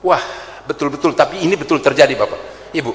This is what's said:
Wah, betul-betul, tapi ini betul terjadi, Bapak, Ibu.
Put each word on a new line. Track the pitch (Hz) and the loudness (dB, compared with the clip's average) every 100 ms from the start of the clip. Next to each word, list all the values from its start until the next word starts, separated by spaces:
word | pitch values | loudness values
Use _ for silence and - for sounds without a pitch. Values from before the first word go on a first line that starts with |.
| 180 | 2
Wah, | 175 - - - - | 0 -2 -12 -16 -20
betul-betul, | - - 143 135 165 135 | -10 -4 -4 0 -2 2
tapi | 143 - | 2 2
ini | 170 190 | -2 -2
betul | - 151 | 0 2
terjadi, | - 131 139 | 2 4 4
Bapak, | 127 104 - - - - | 4 -2 -2 -12 -18 -8
Ibu. | 160 123 | -6 -6